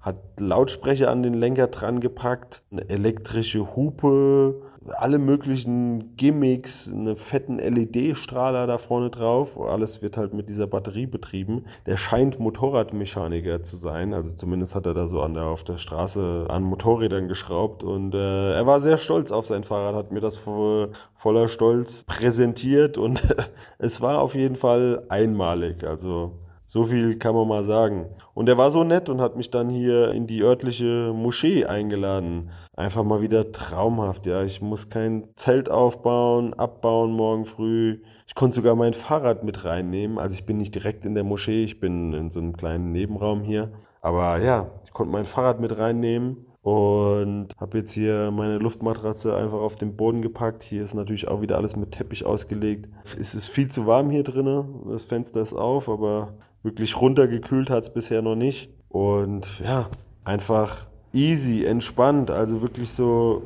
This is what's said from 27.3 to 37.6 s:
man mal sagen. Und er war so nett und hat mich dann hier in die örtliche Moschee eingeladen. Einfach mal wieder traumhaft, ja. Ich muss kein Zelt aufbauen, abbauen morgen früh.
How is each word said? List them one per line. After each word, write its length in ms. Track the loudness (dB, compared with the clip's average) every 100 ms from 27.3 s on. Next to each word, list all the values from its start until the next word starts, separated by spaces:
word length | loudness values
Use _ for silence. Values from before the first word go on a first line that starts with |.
man 140 | 2 2
mal 160 | 0
sagen. 460 | 2 4 4 0 -8 -14 -16
Und 120 | 0 4
er 120 | 6
war 120 | 6
so 140 | 6
nett 240 | 4 2 2
und 140 | 0
hat 140 | 0 -2
mich 140 | -4
dann 200 | -2 0
hier 400 | 0 2 4 4
in 160 | 2 -4
die 160 | 2
örtliche 720 | 4 4 2 -2 0 0 -2
Moschee 500 | -2 -2 2 2 2
eingeladen. 880 | 2 -2 -2 -2 -2 -2 -2 -6 -8 -14 -20 -6
Einfach 280 | -4 0
mal 180 | 2 2
wieder 300 | 4 2 2
traumhaft, 760 | -6 -8 0 0 2 -2 -4 -4
ja. 160 | -2
Ich 180 | -2 -4
muss 300 | -6 -6 -6
kein 380 | -4 -2 -4 -6
Zelt 360 | -6 2 2 4
aufbauen, 840 | 4 4 2 0 2 4 4 2
abbauen 600 | -2 -4 0 2 4 2
morgen 340 | 2 0 0 -4
früh. 560 | -4